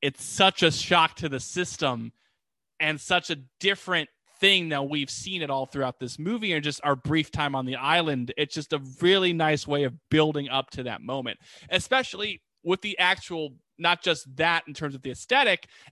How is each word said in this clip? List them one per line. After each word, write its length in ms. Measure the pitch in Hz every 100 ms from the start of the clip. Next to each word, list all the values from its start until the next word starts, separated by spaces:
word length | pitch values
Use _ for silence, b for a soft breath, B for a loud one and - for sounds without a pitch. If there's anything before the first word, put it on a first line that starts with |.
it's 200 | 139 -
such 400 | - - 190 -
a 80 | 165
shock 460 | 156 - 175 160 -
to 120 | 160
the 120 | 135
system 720 | - 175 180 - 143 120 113 - _ _ _ _ _ -
and 220 | 156 151
such 300 | - 180 -
a 60 | 151 131 -
different 520 | 196 190 - 170 151 _ _ _
thing. 280 | 190 190 165
Now, 140 | 143
we've 280 | 139 147 135
seen 320 | - - 185
it 80 | 147
all 160 | 135 131
throughout 320 | 143 131 -
this 200 | 123 -
movie 340 | 165 233 214
and 100 | 160
just 180 | 147 139
our 120 | 147 135
brief 340 | 143 160 143
time 240 | - 147
on 120 | 135 127
the 100 | 127
island. 560 | 139 147 160 135 123 -
It's 180 | 147
just 180 | 160 143
a 100 | 147 135 131
really 320 | 175 196 185
nice 340 | 165 156 151 143
way 180 | 143
of 100 | 135 - -
building 380 | 156 156 147 139
up 220 | 135 135
to 120 | -
that 160 | 123 104
moment, 380 | 110 135 120 - B B B
especially 720 | - - 262 254 190 214 175 _ _
with 200 | 165 185
the 160 | 208 185
actual, 560 | 180 190 - 170 147 127 _ -
not 240 | 170 175
just 320 | 185 160 135 131
that 280 | 160 165 -
in 80 |
terms 200 | 139 151
of 80 | 135
the 80 | 131
aesthetic 580 | 123 - 262 240 180 - B B